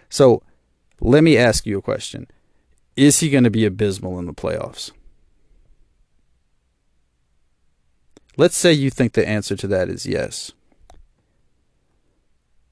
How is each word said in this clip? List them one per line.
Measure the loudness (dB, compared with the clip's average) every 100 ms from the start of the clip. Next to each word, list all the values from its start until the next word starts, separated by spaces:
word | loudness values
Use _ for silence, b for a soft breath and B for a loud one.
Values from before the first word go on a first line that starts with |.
| _
So, | 4 4 4 -2 _ _ _ _ -6
let | 2 4
me | 6 4
ask | 4 0 -4
you | -6
a |
question. | -6 -8 -10 -16 -18 _ _ _ _ _ _ 2
Is | 4 4
he | 2
gonna | 2 2
be | 2 -2
abysmal | -2 -4 -4 -10 -10
in | -10
the |
playoffs? | -8 -8 -8 -10 -16 -20 -20 -20 _ _ _ _ _ _ _ _ _ _ _ _ _ _ _ _ _ _ _ _ _ _ _ _ _ _ _ _ _ _ _ _ 0
Let's | 0 2
say | 2
you | 2 0
think | -2 -2
the | -2 -2
answer | -4 -6 -8
to | -4
that | -4 -4
is | -8 -8
yes. | -6 -6 -12 -18 -20 _ _ _ -20 _ _ _ _ _ _ _ _ _ _ _ _ _ _ _ _ _